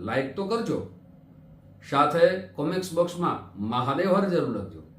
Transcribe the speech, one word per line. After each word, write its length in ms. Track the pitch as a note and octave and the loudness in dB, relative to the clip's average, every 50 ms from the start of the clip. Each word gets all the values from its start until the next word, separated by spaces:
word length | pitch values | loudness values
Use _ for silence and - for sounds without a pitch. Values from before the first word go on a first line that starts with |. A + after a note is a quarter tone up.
| - | -8
લાઈક 260 | A2 A#2+ C3+ - - - | -4 -2 -2 -2 -2 -4
તો 120 | G3 F#3+ F#3+ | -6 -4 -2
કરજો, 280 | A3+ A#3 G#3 E3 - - - - - - - - - - - - - - - - - - - - - - - - | -2 -2 -2 -2 -4 -4 -6 -10 -14 -20 -20 -20 -20 -20 -20 -20 -20 -20 -20 -20 -20 -20 -20 -20 -20 -20 -10 -2
સાથે 340 | C#3+ C#3 D3 - E3 E3 E3+ F3+ F#3 F#3+ - - - | 2 2 2 4 6 6 6 6 6 2 -4 -8 -8
કોમેન્ટ્સ 380 | - D3 E3 F3+ F#3 F#3 - D#3+ | -4 -4 -2 -2 -2 -4 -2 0
બોક્સમાં 720 | E3+ F3+ F3 - F3 F3 D3+ - - - - - F#2+ G#2 A2 | 0 0 0 0 -2 -2 -2 -2 -4 -6 -12 -10 -6 -4 -2
મહાદેવ 480 | A#2+ B2 B2 C3+ C#3 D#3+ F#3 F#3+ F#3 | -2 0 0 0 0 0 2 2 4
હર 100 | G3 G3 F#3+ | 2 2 2
જરૂર 260 | F3 D#3 C3+ A#2+ A2+ | 2 0 0 0 -2
લખજો. 260 | - F#2+ F2 E2 D#2 - - - | -4 -6 -8 -12 -16 -18 -20 -20